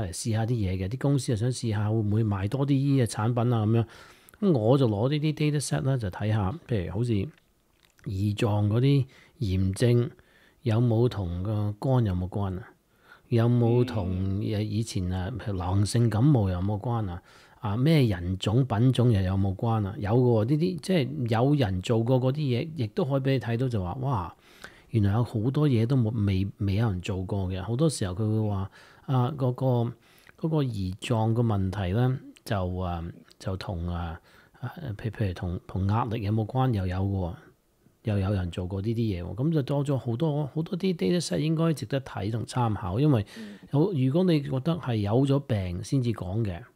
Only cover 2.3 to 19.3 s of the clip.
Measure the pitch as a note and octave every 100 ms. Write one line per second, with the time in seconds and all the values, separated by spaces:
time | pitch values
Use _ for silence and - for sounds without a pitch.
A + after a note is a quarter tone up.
2.3 | G2+ G2+ C3+ C#3 C3+ C#3 C3+ A2+ - A2
3.3 | A#2+ A#2+ A#2 G#2 A#2 A2 - - - -
4.3 | - G3+ C3+ A2 C#3 B2 G2+ B2+ D3+ D#3
5.3 | D3 D3+ D3 - C#3+ C3+ C3+ G2+ - G#2+
6.3 | A2 F#2 - - A2 F2+ F#2 A#2+ G2+ D3+
7.3 | - _ _ _ _ _ _ - F#2+ G#2
8.3 | G2+ A#2 G#2 G#2 A#2 C3+ C#3 C3 - -
9.3 | - G2 F#2 F#2+ F#2+ A#2+ A#2+ A#2 - _
10.3 | _ _ _ A#2 A2 B2 A2 A#2+ G#2 F2
11.3 | F2 G2 G#2+ G#2 G#2 C#3 B2+ G#2+ F2+ F2+
12.3 | G#2 G2 F2+ - _ _ _ _ - -
13.3 | A#2 A#2+ A#2+ A#2 A#2+ A#2+ G#2+ F#2 F#2 G2
14.3 | G2 A2 G#2 G#2+ G#2 A2+ G2+ F2+ F#2 F#2
15.3 | A#2+ - F#2+ F2+ G2 G#2 A#2+ A#2 G2+ D3
16.3 | C3 F#2+ F2+ G2 G#2 B2 A#2 G2+ F2 -
17.3 | - - - G#2+ G#2+ D3 D#3+ A#2+ F2+ F2
18.3 | F#2 G#2+ A#2 C3 G#2 B2+ B2+ B2 G2+ F#2